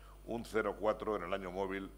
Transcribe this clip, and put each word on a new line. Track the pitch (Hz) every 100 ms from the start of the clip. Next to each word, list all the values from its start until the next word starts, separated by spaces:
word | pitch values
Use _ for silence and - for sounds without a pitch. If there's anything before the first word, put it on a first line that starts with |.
| - - -
un | 117 107
cero | 107 101 90
cuatro | 104 107 107 104
en |
el | 85
año | 98 92
móvil | 92 98 98 98